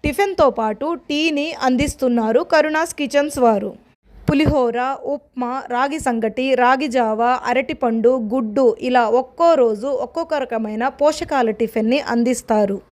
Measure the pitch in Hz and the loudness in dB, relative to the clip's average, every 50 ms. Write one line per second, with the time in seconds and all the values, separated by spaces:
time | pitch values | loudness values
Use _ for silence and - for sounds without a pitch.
0 | - 302 277 - 403 403 381 - 311 269 - 240 220 214 214 214 269 311 339 277 | -2 -4 0 0 -2 -2 2 2 2 2 4 0 -4 -4 -4 -4 -4 -6 -6 -6
1 | _ _ 285 294 311 330 311 285 294 320 320 - 254 262 254 247 285 285 - - | _ _ -4 0 0 0 0 -2 -4 -4 -6 -2 -2 0 0 0 0 -2 -2 -2
2 | 269 254 240 233 220 214 226 247 359 349 330 311 302 311 311 311 330 339 - - | -2 0 0 0 0 2 0 0 0 2 2 2 2 2 0 -2 -2 -4 -4 -6
3 | 294 254 - 285 285 302 294 285 247 233 220 202 208 202 - - _ _ _ _ | -6 0 0 0 0 0 0 2 2 2 2 2 -2 -6 -10 -12 _ _ _ _
4 | _ _ - - - - 302 277 311 294 302 285 254 233 233 240 247 262 269 - | _ _ -20 -6 -2 0 2 2 2 2 2 2 0 0 0 -2 -4 -4 -4 -6
5 | - - 285 294 285 _ _ 254 247 240 254 269 262 - 247 240 262 277 285 320 | -6 -6 -6 -6 _ _ _ -6 -6 -4 -6 -8 -6 -4 -2 -2 -2 -2 -2 -4
6 | - 247 240 226 220 220 220 - 254 269 262 247 247 247 262 269 294 294 226 262 | -4 -2 -2 -2 -2 -2 -2 -2 0 0 2 4 4 4 4 2 0 -2 0 0
7 | 233 220 220 214 233 240 254 247 - 240 247 254 269 240 311 - - 240 226 226 | 0 0 0 0 0 0 0 0 -2 -2 -2 -2 -2 -2 -4 -2 -2 -2 0 4
8 | 220 240 262 262 220 208 226 262 233 214 208 269 262 240 220 - - 254 247 247 | 4 2 2 2 -2 -2 -2 -2 -2 -2 0 2 2 2 2 2 -2 0 2 2
9 | 233 214 220 247 254 - - - 339 339 330 294 247 226 214 202 214 277 285 - | 2 4 2 0 0 -2 -2 2 4 4 6 4 4 2 2 -2 -4 -4 -4 -4
10 | - 247 - 330 330 330 320 294 262 240 240 220 220 208 214 214 240 269 262 - | -4 -6 -6 -8 -6 -4 -4 -4 -4 -4 -6 -6 -6 -6 -6 -4 -4 -4 -2 0
11 | 285 302 302 - 339 - 311 269 247 220 214 214 233 208 - 226 220 220 254 294 | 0 0 0 0 -6 -4 -2 0 0 0 0 -2 -4 -2 -2 -2 0 0 0 0
12 | - - - 233 233 240 247 226 - - 226 214 208 196 202 196 - _ _ | 0 -2 0 0 2 0 0 -2 -2 0 2 2 2 0 -2 -6 -8 _ _